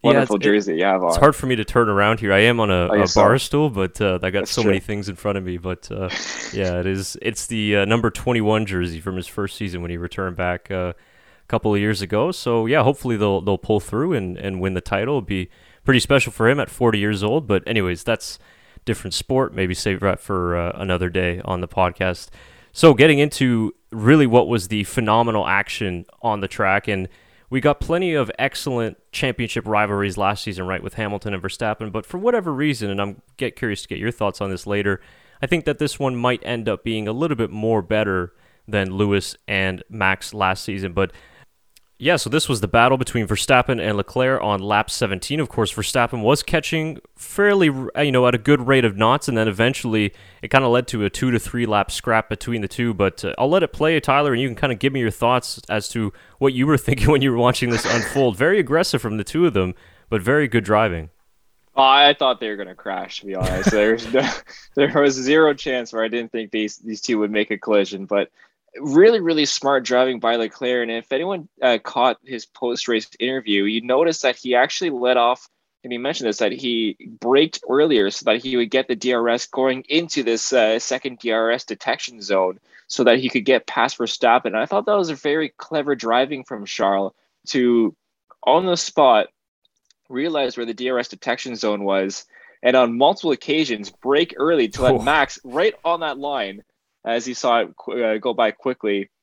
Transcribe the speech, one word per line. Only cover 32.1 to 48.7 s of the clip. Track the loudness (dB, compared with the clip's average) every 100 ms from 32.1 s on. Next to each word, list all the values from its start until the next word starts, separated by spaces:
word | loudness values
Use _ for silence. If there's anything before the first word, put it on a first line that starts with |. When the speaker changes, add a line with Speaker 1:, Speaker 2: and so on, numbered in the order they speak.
| -4
Speaker 1:
whatever | -2 0 -2
reason, | -2 -2 -2 -4
and | -4
I'm | -6 -8 _
get | -8 -8 -6
curious | -6 -6
to | -8
get | -6
your | -6
thoughts | -2 -4 -4
on | -8
this | -6
later, | -4 -2 -2 -4 -8 _ _ _
I | -4
think | -2
that | -2 -4
this | -4 -4
one | -4
might | -2 -2 -2
end | -4 -6 -4
up | -4
being | -4 -4 -4
a |
little | -4 -4
bit | -2 -4
more | -4 0 -2
better | 0 -2 0 -2 -4 _ _ _
than | -4 -2 -2
Lewis | 0 2 2 -2 -14 -6
and | -2 -2 -4 -12
Max | 0 0 0 -6
last | -2 0 0
season. | -6 -6 -4
But | -2 -2 -4 -20 _ _ _ _ _ _ _
yeah, | 0
so | 0 0
this | -2 0
was | -2
the | 2
battle | 4 4 4
between | 0 -4 -2
Verstappen | -2 2 2 4 -2
and | -2
Leclerc | -2 -2 0 0 0
on | 0 -2
lap | 0 0 0
seventeen. | -4 -2 -4 -4 -4
Of | -4
course, | -2 -2
Verstappen | -2 -2 0 0 0
was | 2 2
catching | 2 -2 -2 -4 -4 -8 _
fairly, | _ -10 0 2 4 2
uh, | 0 -6 -2
you | 2
know, | 4
at | 4
a | 2
good | 2 2
rate | 4